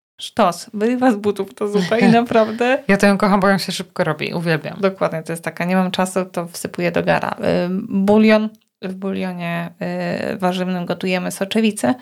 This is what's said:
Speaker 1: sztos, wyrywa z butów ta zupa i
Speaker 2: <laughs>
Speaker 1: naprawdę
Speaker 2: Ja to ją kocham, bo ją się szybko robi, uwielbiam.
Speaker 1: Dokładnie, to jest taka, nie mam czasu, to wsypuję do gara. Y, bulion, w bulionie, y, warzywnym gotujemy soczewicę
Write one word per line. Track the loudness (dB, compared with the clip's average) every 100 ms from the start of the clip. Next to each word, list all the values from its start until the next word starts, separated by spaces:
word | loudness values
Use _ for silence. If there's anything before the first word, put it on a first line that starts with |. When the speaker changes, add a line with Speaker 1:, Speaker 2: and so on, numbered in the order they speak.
| _ _
Speaker 1:
sztos, | -6 0 2 0 -8
wyrywa | -2 -2 2 2
z | 2
butów | 0 -2 -6
ta | -6 -2
zupa | 0 0 4
i | 6
Speaker 2:
<laughs> | 6
Speaker 1:
naprawdę | 4 2 2 0 0 0 2
Speaker 2:
Ja | 4
to | 4
ją | 4
kocham, | 2 4
bo | 4
ją | 2
się | 0
szybko | -8 -6 -4
robi, | -2 -2 -4
uwielbiam. | -2 0 -2 -2 -2
Speaker 1:
Dokładnie, | -2 0 -2 -2
to | -6
jest | -8
taka, | -8 -4 0
nie | 0
mam | 0
czasu, | 0 -2 -2 -4
to | -6 -8
wsypuję | -8 -10 -4 -2
do | 0
gara. | 0 0 -2
Y, | -4 0 0 0 -2 -2
bulion, | 0 4 6 6 4 2 -6 _ _
w | -12
bulionie, | -8 -6 -4 -6 -6 -6 -6 -6 -8 -6 -4 -4 -4 -4
y, | -2
warzywnym | -2 -2 -4 -4 -4
gotujemy | -4 -2 -2 -4
soczewicę | -6 -2 0 0 2 -2 -2